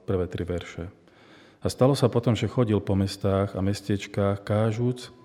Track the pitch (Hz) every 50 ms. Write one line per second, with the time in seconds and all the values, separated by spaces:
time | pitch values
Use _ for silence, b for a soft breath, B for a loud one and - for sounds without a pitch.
0 | - - 98 92 90 82 - - 90 - 87 85 - - - - 85 90 - _
1 | b b b b b b b b b b b b - - - - 123 131 143 131
2 | - 117 - 123 - - 117 98 - 104 - - 127 107 107 101 98 - 101 95
3 | 98 95 - - - 101 95 95 98 98 - - 95 98 101 104 - - 107 98
4 | - - - - 101 98 98 101 - - 107 104 110 113 110 113 120 123 123 123
5 | - - - - -